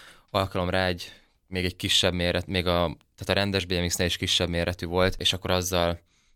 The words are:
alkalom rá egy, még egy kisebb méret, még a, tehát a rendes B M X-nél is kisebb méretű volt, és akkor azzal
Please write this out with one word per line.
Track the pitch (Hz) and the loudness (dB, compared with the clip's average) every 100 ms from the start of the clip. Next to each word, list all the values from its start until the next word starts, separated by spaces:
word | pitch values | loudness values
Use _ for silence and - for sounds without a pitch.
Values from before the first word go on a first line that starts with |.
| - - _ | -20 -20 _
alkalom | 101 95 98 90 | -2 0 0 0
rá | 95 92 | 2 0
egy, | 87 - - _ _ - | -2 -8 -18 _ _ -8
még | 92 90 | -2 -2
egy | - | -2
kisebb | 98 - 95 | 0 2 2
méret, | 87 87 87 - | 2 0 0 -2
még | 95 87 | -2 0
a, | 87 85 - _ - | 2 0 -4 _ -14
tehát | - | -2
a | |
rendes | 95 101 98 90 | 0 2 0 0
B | |
M | 90 87 | -2 0
X-nél | - 90 | 0 0
is | - | 0
kisebb | 92 - 87 | 0 0 0
méretű | 85 85 87 85 | 0 -2 -4 -2
volt, | 90 92 - | 2 2 2
és | - | -2
akkor | 92 90 | -2 0
azzal | 92 90 92 85 87 _ _ _ | 0 2 2 2 -2 _ _ _